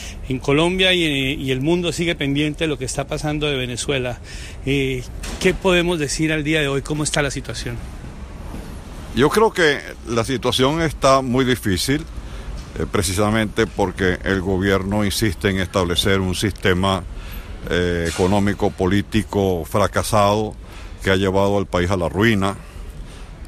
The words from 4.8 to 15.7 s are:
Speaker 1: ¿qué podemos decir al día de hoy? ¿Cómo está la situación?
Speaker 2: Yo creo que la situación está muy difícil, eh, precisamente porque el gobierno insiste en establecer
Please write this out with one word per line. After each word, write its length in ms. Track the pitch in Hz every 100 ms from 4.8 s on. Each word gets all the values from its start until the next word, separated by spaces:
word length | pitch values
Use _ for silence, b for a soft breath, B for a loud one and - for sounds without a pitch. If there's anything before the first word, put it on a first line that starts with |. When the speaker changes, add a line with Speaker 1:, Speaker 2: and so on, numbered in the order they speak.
| 131 127 123 - - -
Speaker 1:
¿qué 140 | 185
podemos 440 | - 190 175 170 175
decir 340 | 139 - 156
al 120 | 156
día 160 | 147 156
de 80 | 143
hoy? 140 | 139
¿Cómo 200 | - 151
está 200 | 147 160
la 80 | 143
situación? 460 | 135 123 123 123 117 - - - - - - - - - - - - -
Speaker 2:
Yo 160 | - 147
creo 220 | 214 220
que 280 | - 160 127 80 67 -
la 180 | 117
situación 560 | 113 127 123 117 131 160
está 420 | 165 - 139 135
muy 220 | 131 127
difícil, 580 | 127 123 107 90 - 147 165 - B B B B - -
eh, 80 | 80
precisamente 760 | 101 87 92 104 110 107 - 104
porque 520 | - 95 90 95 90
el 160 | - 95
gobierno 640 | 90 95 98 98 95 104
insiste 460 | 101 - 110 - 101
en 80 | 95
establecer 600 | 90